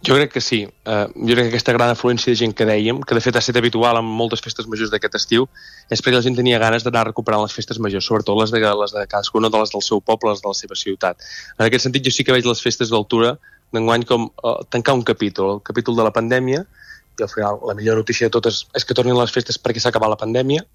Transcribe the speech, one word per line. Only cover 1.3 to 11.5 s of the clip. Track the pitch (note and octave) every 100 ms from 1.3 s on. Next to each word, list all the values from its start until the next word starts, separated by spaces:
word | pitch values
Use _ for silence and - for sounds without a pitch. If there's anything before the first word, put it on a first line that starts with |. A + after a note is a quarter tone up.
crec | A#2+ A#2+
que |
aquesta | A#2 -
gran | A#2+ A#2+
afluència | A#2 B2 A#2+ -
de | A#2
gent | A#2
que | G#2
dèiem, | A2 G#2+ G#2+ C3
que | - A#2
de |
fet | B2+
ha | A#2+
estat | A2+ A#2+
habitual | A#2+ A#2 A#2+ A#2
en | A2+
moltes | A2 A#2 A2
festes | - A2+ A2
majors | A2 A2
d'aquest | G#2+ G#2+ G#2+
estiu, | - A#2 C3 - - - _
és | A2+
perquè | -
la | B2
gent | A#2+ B2
tenia | B2 A#2
ganes | A2 A#2 A#2+
d'anar | A#2+ A2
recuperant | A2 A2 G#2+
les | G#2+
festes | - G#2+ A2+
majors, | G#2+ G2 -
sobretot | A2 G#2 G2+
les | A2
de, | A2+
les | G#2+ G#2 G2+
de | G#2 G2+
cadascuna | G#2 G2 A2+ A2+
de | A2
les | G#2+
del | G#2
seu | - G#2+
poble, | - A2+ A2+
les | G2+
de | G2+
la |
seva | G2 G2 F#2+
ciutat. | - F#2+ F#2 F2 - - -